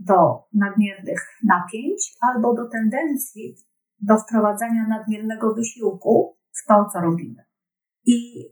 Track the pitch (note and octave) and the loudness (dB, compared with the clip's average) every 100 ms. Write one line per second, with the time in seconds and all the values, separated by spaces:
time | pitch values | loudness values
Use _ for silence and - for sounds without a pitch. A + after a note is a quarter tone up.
0 | F#3 F3+ - - _ G#3 G3+ G#3+ G3+ G3 | 2 4 4 2 _ 0 2 2 0 -4
1 | - - - _ G3+ F3+ F#3 A3 C#4+ G#4 | -8 -8 -8 _ 0 0 -2 -8 -6 -6
2 | - _ A#3+ A#3+ A#3 A#3 A#3 A3+ G#3+ C4+ | -8 _ -2 0 0 0 -4 -2 -2 0
3 | D#4+ C4+ - G#3+ - - _ _ _ _ | -2 -4 -8 -14 -16 -18 _ _ _ _
4 | G#3 A3 - A3+ G#3 G#3 A#3 A3+ A3 A3 | 2 2 2 0 0 0 -2 -2 -2 -4
5 | G#3 G#3+ A3 G#3+ A3+ A#3 A3+ A#3+ G3+ F3+ | -6 -6 -8 -4 -2 -2 -6 -4 -4 -2
6 | G#3 A#3 - - _ - - G#3 G#3 F3+ | 2 2 2 -8 _ -6 2 4 4 -2
7 | E3+ E3+ A#2 - _ _ _ _ _ _ | -2 -2 -6 -16 _ _ _ _ _ _
8 | A#3+ A#3+ A#3+ A#3 - | 0 0 -2 -16 -12